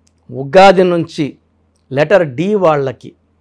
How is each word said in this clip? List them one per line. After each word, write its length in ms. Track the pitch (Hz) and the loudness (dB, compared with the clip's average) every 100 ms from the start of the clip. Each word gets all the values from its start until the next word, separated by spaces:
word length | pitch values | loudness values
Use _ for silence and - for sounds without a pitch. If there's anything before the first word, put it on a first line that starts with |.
| _ _ _ | _ _ _
ఉగాది 520 | 123 139 185 196 185 | -14 -2 4 6 4
నుంచి 540 | 180 175 165 - 139 - _ _ _ _ _ | 2 0 -4 -6 -8 -8 _ _ _ _ _
లెటర్ 360 | 135 156 196 160 | -4 0 0 0
డి 280 | 123 180 208 | -4 -4 0
వాళ్ళకి, 560 | 175 147 135 123 - _ _ _ | 0 0 -4 -10 -20 _ _ _